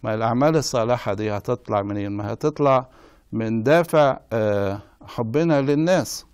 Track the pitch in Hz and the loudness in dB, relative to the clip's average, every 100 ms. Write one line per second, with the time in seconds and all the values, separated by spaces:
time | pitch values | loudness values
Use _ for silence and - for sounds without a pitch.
0 | 110 110 113 120 143 160 135 131 113 123 | -4 -2 0 2 2 2 0 -2 0 0
1 | - 98 107 104 98 123 - 107 101 104 | -2 -4 -2 -4 -4 -6 -2 -2 -2 -4
2 | 101 101 104 113 151 147 143 131 127 - | -6 -6 -6 -4 -4 0 2 2 0 -16
3 | - _ _ 113 110 113 113 160 165 160 | -20 _ _ -6 -2 -2 2 2 4 2
4 | 143 131 _ 113 107 101 98 101 - _ | 2 2 _ -2 0 0 -2 -4 -10 _
5 | - - 117 127 170 147 139 147 160 180 | -16 -6 -2 0 2 2 2 0 2 2
6 | 127 - - | 0 -8 -16